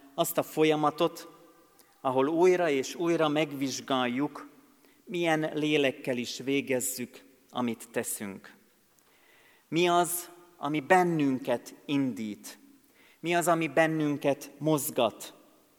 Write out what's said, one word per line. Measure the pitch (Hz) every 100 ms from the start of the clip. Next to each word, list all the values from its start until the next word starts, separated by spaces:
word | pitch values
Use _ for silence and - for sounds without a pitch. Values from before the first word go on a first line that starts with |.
| - -
azt | 165 -
a |
folyamatot, | 139 156 156 151 151 - 165 - - - - _ _ _ _ _
ahol | 135 131 135
újra | 165 180 180 170
és | 135 131 -
újra | 170 165 156
megvizsgáljuk, | 147 156 139 135 127 117 131 123 123 147 - - - _ _ _ _
milyen | - 175 170 156 156
lélekkel | 151 151 151 135 131 - 123
is | 117 -
végezzük, | 127 139 123 127 - - 120 - - _ _
amit | 127 120 110 -
teszünk. | 123 113 - 101 92 - - _ _ _ _ _ _ _ _ _ _ _
Mi | 160 175
az, | 175 170 - - - - _
ami | 143 151
bennünket | 135 185 175 165 139 127 - 120 - - -
indít? | 143 131 110 107 101 - - _ _ _ _ _ _
Mi | 165 175
az, | 170
ami | 165 160
bennünket | 135 160 160 151 139 147 135 - -
mozgat? | 151 151 - 117 113 - - - _ _ _